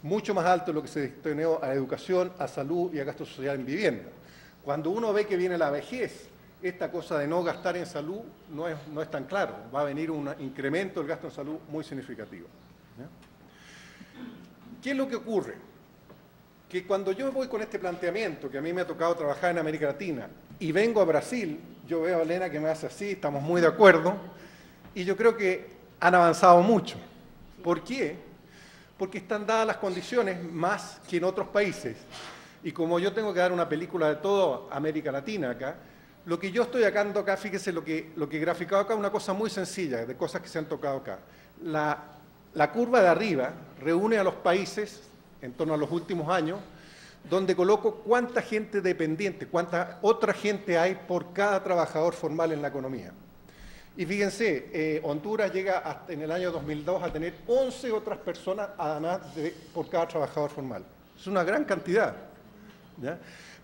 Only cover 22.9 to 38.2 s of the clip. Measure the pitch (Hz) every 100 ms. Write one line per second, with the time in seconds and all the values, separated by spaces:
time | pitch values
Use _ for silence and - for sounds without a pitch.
22.9 | - 202 185 147 143 147 175 165 165 196
23.9 | 165 165 202 - - - - - - -
24.9 | 202 180 190 226 190 190 185 - - -
25.9 | - 175 180 170 160 185 175 190 220 175
26.9 | - - - - - - - 170 165 -
27.9 | 262 165 175 - - - - - - -
28.9 | - 190 196 - 214 208 220 220 - 202
29.9 | 180 175 247 202 180 175 165 170 202 -
30.9 | - - 175 180 190 190 202 208 - 127
31.9 | 110 - - - - - - 170 - 165
32.9 | 175 190 196 214 180 180 180 160 151 175
33.9 | 185 156 151 196 202 180 120 - 139 151
34.9 | 156 147 135 139 208 131 120 131 165 -
35.9 | - - - - 170 190 190 233 254 214
36.9 | 208 208 202 190 196 208 185 190 165 156
37.9 | 160 156 -